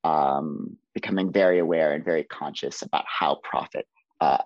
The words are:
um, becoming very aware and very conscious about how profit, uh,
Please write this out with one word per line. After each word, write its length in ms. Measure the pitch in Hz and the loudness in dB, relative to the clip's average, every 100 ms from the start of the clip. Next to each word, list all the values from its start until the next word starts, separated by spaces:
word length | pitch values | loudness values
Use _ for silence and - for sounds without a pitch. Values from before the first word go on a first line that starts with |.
um, 720 | 80 76 71 69 76 73 - - _ | 0 2 2 0 -4 -8 -12 -14 _
becoming 400 | - - 95 95 | -10 -4 -2 0
very 260 | 95 92 90 | 4 4 4
aware 360 | 82 82 78 | 4 2 2
and 100 | 73 | 0
very 200 | 82 80 | 0 -2
conscious 580 | - - 76 71 71 - | -2 -8 -10 -8 -10 -10
about 220 | - - - | -4 -4 -4
how 300 | - 80 69 | -2 0 0
profit, 440 | - - - - - _ _ _ | -4 -6 -6 -10 -10 _ _ _
uh, 160 | 78 69 | 2 2